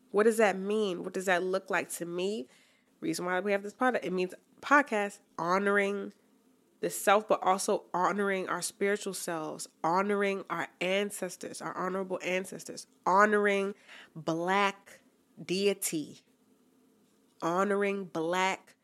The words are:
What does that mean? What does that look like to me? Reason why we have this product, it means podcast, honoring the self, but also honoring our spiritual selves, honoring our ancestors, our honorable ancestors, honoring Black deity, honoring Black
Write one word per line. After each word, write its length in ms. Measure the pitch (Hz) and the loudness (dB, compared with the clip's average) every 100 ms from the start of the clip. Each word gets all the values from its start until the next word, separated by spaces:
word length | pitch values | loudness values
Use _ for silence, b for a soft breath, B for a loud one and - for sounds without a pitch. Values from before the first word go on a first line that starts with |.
| _ | _
What 140 | 196 | 4
does 140 | 220 220 | 4 6
that 180 | 208 190 | 4 2
mean? 480 | 196 214 202 175 | -2 0 0 -2
What 80 | 180 | -4
does 140 | 190 190 | -4 0
that 160 | 180 | 0
look 260 | 185 190 190 | 2 -2 0
like 220 | 180 170 - | -2 -2 -8
to 100 | 170 | -6
me? 420 | 175 190 220 254 - _ _ _ _ | -4 -2 -4 -10 -18 _ _ _ _
Reason 240 | 165 165 | -6 -4
why 160 | 180 180 | -2 -2
we 120 | 202 | 0
have 100 | 202 | -2
this 120 | 202 | -2
product, 300 | - 254 226 | 0 0 2
it 80 | - | -2
means 220 | 180 185 - _ _ | -2 -2 -6 _ _
podcast, 580 | - 285 277 208 202 - _ - | 4 4 4 0 -2 -6 _ -6
honoring 720 | 165 190 202 202 196 202 202 - _ _ _ _ _ _ | 0 2 4 2 2 -2 -8 -12 _ _ _ _ _ _
the 100 | 175 | -6
self, 360 | - - 202 208 | 0 4 4 4
but 160 | 190 | 2
also 420 | 180 196 - 202 - | 4 2 2 -2 -2
honoring 560 | 175 175 196 196 190 180 | 0 2 2 0 -2 -2
our 140 | 175 | -4
spiritual 520 | 170 - 202 202 202 | -6 -2 0 0 -4
selves, 540 | 185 - 165 156 151 - _ | -8 -6 -6 -6 -10 -12 _
honoring 640 | 160 180 202 202 202 196 - | 0 2 2 2 0 -2 -6
our 200 | 170 143 _ | -6 -6 _
ancestors, 800 | 180 196 202 - 185 - - - | -2 0 -2 -4 -8 -8 -12 -10
our 160 | 156 - | -10 -4
honorable 440 | 180 185 185 185 | -4 -4 -4 -6
ancestors, 640 | 175 185 190 175 - 170 - _ | -2 -4 -4 -12 -12 -14 -16 _
honoring 680 | - 190 208 208 202 196 196 - b b b | 2 6 6 6 2 2 -2 -6 b b b
Black 840 | 165 156 165 175 196 202 - - - _ _ _ - | -10 -4 -2 2 2 2 -2 -16 -20 _ _ _ -18
deity, 760 | 160 185 202 196 - 160 139 - _ _ _ _ _ _ _ _ _ _ _ _ | -4 0 2 0 -2 -4 -6 -14 _ _ _ _ _ _ _ _ _ _ _ _
honoring 600 | 165 175 196 196 202 196 | -4 0 0 0 0 -2
Black 680 | 185 165 165 180 185 185 - _ | -6 -6 -2 0 0 -2 -10 _